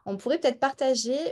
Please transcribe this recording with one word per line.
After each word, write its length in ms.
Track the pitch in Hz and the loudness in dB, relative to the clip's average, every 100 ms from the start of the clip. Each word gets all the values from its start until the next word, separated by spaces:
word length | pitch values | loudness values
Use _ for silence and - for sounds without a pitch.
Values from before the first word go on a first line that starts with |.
| 202 | -10
on 100 | 196 | -6
pourrait 220 | 233 311 | -2 0
peut-être 200 | 269 254 | 0 0
partager 600 | 269 - 262 240 226 277 330 | -2 0 0 0 0 -2 -2